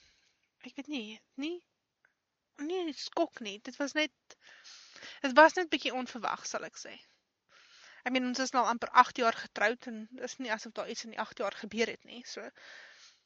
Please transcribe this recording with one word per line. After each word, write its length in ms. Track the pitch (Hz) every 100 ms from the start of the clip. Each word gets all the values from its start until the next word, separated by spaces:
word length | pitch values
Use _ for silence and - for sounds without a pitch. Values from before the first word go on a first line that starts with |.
| _ _ _ _ _ _ 247
ek 100 | -
weet 120 | 269
nie, 340 | 285 214 214 _
nie, 240 | - 302 349 _ _ _ _ _ _ _ _ _ -
nie 360 | 294 370 330
skok 460 | - - - 320 -
nie, 200 | 208 208
dit 160 | - -
was 160 | 277
net, 440 | 311 311 _ - - - - - - - - - -
dit 120 | 277 254
was 160 | 311
net 160 | 370 339
bietjie 240 | 302 269
onverwag, 520 | 254 240 233 190 - -
sal 180 | - -
ek 120 | -
sê. 160 | - 240 - _ _ _ _ - - - - -
Ek 120 | 254 254
meen, 100 | 254
ons 160 | 247
is 120 | 254 254
nou 80 | 220
amper 240 | 240 - 247
agt 220 | 247 -
jaar 160 | 226 -
getroud, 500 | - - 208 247 247
en 80 | 220 220 254 247
is 120 | -
nie 100 | 247
asof 200 | 220 226 214
daar 120 | 175
iets 160 | - 226
in 80 |
die 80 | -
agt 200 | 220 -
jaar 120 | 196 -
gebeur 340 | 208 214 220
het 160 | - -
nie, 120 | 233 -
so, 200 | - 226 - - - - - - _